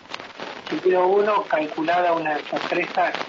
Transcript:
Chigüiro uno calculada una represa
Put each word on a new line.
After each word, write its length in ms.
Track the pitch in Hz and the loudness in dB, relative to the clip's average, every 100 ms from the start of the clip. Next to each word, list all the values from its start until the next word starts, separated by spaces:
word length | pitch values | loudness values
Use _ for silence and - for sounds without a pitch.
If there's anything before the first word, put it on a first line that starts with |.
| - - - - - - - | -14 -14 -12 -14 -14 -12 -6
Chigüiro 380 | 156 185 180 180 | -2 2 4 4
uno 340 | 202 208 202 | 4 4 2
calculada 680 | - 160 151 160 156 175 175 | 2 -2 -2 -2 0 2 2
una 240 | 165 156 147 | 2 0 -4
represa 760 | - - - 175 170 - 165 - | -4 -4 -2 -2 -2 0 0 -2